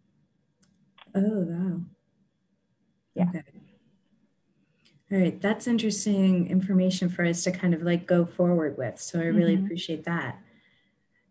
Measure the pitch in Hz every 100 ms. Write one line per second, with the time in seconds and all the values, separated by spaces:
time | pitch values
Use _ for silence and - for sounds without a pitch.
0 | _ _ _ _ _ _ _ _ _ _
1 | - 196 208 214 170 170 190 165 - _
2 | _ _ _ _ _ _ _ _ _ _
3 | _ - 180 165 - - - _ _ _
4 | _ _ _ _ _ _ _ _ _ _
5 | - 196 175 - 196 220 - 233 220 208
6 | 214 196 190 180 170 185 185 185 185 -
7 | 175 - 175 170 185 180 180 160 170 170
8 | - 175 170 - 175 175 151 - 120 -
9 | - 170 165 208 175 190 196 170 - 156
10 | 170 170 131 - - _ _ _ _ _
11 | _ _ _